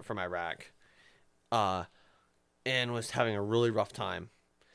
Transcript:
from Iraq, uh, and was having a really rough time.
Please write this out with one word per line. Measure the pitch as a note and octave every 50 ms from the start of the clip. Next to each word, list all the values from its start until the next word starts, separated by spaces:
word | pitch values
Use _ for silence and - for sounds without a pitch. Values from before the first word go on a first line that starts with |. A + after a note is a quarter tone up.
| -
from | - A2 G2+
Iraq, | F2+ F2+ F2+ E2+ E2+ E2 - - - - - _ - - _ - - - - _ _ _ _ _ _ _ A#2
uh, | A2+ G#2 F#2+ F#2 F#2 F2 - _ - - _ _ _ _ _ _ _ _ _ _ _ _
and | B2+ C3 B2+ B2 A#2+ A#2+
was | A#2 A2 - -
having | C3 A#2+ A2+ G#2+
a | G2+ G2+
really | G#2 A2+ A#2 A#2+ A#2
rough | A2 G#2+ G2+ - -
time. | - G#2 F#2+ F2+ F2+ E2+ - - _ _ _ _ _ _ _ _